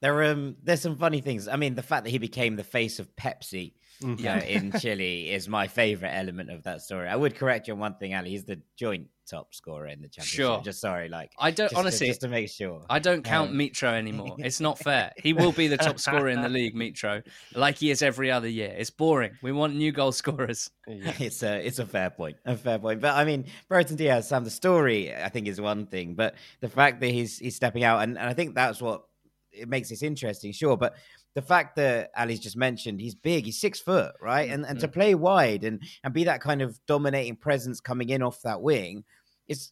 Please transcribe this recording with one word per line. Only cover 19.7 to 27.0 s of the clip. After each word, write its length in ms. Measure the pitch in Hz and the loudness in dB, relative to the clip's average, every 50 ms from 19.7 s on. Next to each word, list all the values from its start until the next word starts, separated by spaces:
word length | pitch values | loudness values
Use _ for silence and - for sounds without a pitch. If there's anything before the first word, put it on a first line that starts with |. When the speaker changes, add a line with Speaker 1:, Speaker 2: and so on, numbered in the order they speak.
| 143 | 2
Speaker 3:
new 160 | 147 151 156 | 0 0 0
goal 220 | 143 143 135 135 123 | 2 2 2 2 2
scorers. 560 | - - - 151 135 131 123 117 - - - - _ _ - | 0 -2 -2 -2 -2 -2 -4 -4 -6 -8 -10 -12 _ _ -14
Speaker 2:
Yeah. 240 | 113 101 98 160 147 | -14 -8 -8 -6 -6
Speaker 1:
<laughs> 40 | - | -4
It's 240 | 139 113 - - 120 | -6 -6 -6 -4 -2
a, 240 | 107 104 101 82 120 | -2 -2 -2 -2 -4
it's 120 | 131 - | -4 -4
a 60 | 117 | -6
fair 240 | 95 - 101 92 - | -2 -2 -2 -2 -2
point. 280 | - - 85 76 76 - _ | -2 -6 -8 -8 -8 -8 _
A 100 | 117 123 | -4 -4
fair 240 | 107 - 123 113 107 | -2 -2 -2 -2 0
point. 220 | 101 113 113 110 | 0 -2 -2 2
But, 140 | 113 147 139 | 2 2 4
I 100 | 139 147 | 4 4
mean, 220 | 156 151 139 131 139 - - - _ | 2 2 -2 -4 -6 -12 -18 -6 _
Brereton 300 | 185 180 175 135 156 151 | 4 4 4 4 0 0
Diaz, 320 | 156 147 131 120 110 - | 4 4 4 4 2 2
Sam, 160 | 139 131 120 | 0 0 0
the 40 | 110 | -2
story, 640 | - - - 185 180 170 151 131 113 104 95 73 55 | -4 0 4 6 6 6 6 6 4 4 2 -2 -4
I 140 | 60 82 98 | -6 -6 -4
think, 180 | - 123 104 104 | -4 -4 -4 -4
is 100 | 98 92 | -4 -2
one 280 | 104 104 104 104 107 98 | -2 0 0 -2 -4 -6
thing. 280 | - 95 87 85 87 | -6 -6 -6 -4 -2
But 200 | 82 110 110 - - - - - _ | 0 0 0 -2 -6 -14 -20 -12 _
the 80 | - 117 | -8 -2
fact 320 | - 131 143 143 127 120 | 4 6 6 6 6 2